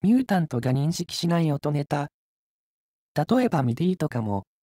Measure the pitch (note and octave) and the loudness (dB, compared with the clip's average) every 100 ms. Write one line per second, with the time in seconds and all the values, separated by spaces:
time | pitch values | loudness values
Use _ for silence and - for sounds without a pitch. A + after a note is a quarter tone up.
0 | F#3 B3 C4 F#3+ D#3+ B2 B2 C3 D3 F3 | 4 2 2 0 0 -2 0 0 0 -2
1 | F3 - E3+ E3+ D#3+ C#3+ D3+ C#3+ C#3+ D3 | -6 -4 0 2 2 0 -2 -2 -2 -4
2 | C#3+ _ _ _ _ _ _ _ _ _ | -4 _ _ _ _ _ _ _ _ _
3 | _ - D3+ A#3+ B3 E3 B2+ A#2+ F3 F#3 | _ -4 0 2 2 2 0 0 -2 0
4 | D3+ B2 A2 G2+ F#2+ _ | -2 -4 -4 -4 -6 _